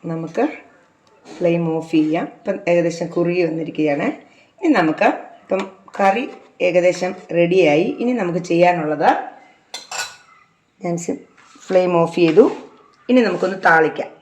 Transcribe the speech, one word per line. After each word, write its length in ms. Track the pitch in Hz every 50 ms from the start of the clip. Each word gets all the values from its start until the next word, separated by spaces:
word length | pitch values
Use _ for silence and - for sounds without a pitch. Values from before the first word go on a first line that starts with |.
| - 165
നമുക്ക് 340 | 165 165 165 160 - - 247 311 - - - _ _ _ _ _ _ _ _ _ _ _ _ - -
ഫ്ലെയിം 260 | - 180 170 170 170 170 165 160
ഓഫ് 160 | 160 156 - -
ചെയ്യാം. 280 | 160 156 156 156 170 - - -
ഇപ്പം 180 | - _ 208 190 190 - -
ഏകദേശം 360 | 175 175 165 170 170 - 180 170 -
കുറുകി 300 | 180 170 170 175 180 175
വന്നിരിക്കുകയാണ്. 600 | 160 160 165 160 160 - - 156 151 143 147 180 254 - - - _ _ _ _ _ _ _
ഇനി 80 | 392 339 277 202
നമുക്ക് 280 | 170 156 151 - 202 247 311 - - - - -
ഇപ്പം 200 | _ _ 190 190 196 196 - _ _ - -
കറി 260 | - 202 196 - 233 269 - - - - - _ _ 175
ഏകദേശം 440 | 180 170 180 175 180 175 175 185 180 185 - - - 160
റെഡിയായി. 480 | 170 170 170 175 190 175 151 147 156 185 247 294 -
ഇനി 120 | 233 240 254 240
നമുക്ക് 200 | 196 175 165 175 165 -
ചെയ്യാനുള്ളത് 600 | 170 165 175 180 175 170 156 151 151 143 165 233 311 - - - - - - _ _ _ _ _ - - - _ - - - - - - _ _ _ _ _ _ _ _ _ _ _ _ -
ഞാൻ 100 | 175 175 170 -
സി-, 120 | - - - - _ _ _ _ _ _ - -
ഫ്ലെയിം 260 | - 190 185 185 185 180 170
ഓഫ് 160 | 170 170 - -
ചെയ്തു. 220 | 175 160 156 185 254 339 - - - - - _ _ _ _ _ _ -
ഇനി 120 | 247 254 233
നമുക്കൊന്ന് 320 | 202 175 175 185 185 190 175 -
താളിക്കാം. 420 | 175 165 165 160 147 - - - - - -